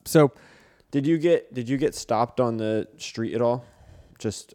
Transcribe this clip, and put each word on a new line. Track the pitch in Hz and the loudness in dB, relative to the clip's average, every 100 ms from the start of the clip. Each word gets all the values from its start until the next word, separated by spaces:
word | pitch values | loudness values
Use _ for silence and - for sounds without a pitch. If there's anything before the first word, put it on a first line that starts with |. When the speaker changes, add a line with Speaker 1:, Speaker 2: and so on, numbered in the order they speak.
| - | 2
Speaker 1:
so | 160 143 - - - _ _ _ | 4 4 2 -20 -20 _ _ _
Speaker 2:
Did | 143 139 | -2 0
you | 165 | 2
get, | 170 160 - | 2 2 0
did | 123 120 | -8 -4
you | 135 | 0
get | 135 - | -2 -2
stopped | - 113 120 - | -2 0 0 0
on | 123 113 | -2 0
the | 110 110 - - | -2 -2 -4 -10
street | - - 113 | -12 -8 -4
at | 104 | 0
all? | 120 123 - - - - - - | 0 -2 -6 -20 -20 -20 -20 -10
Just | 110 - - | -8 -8 -12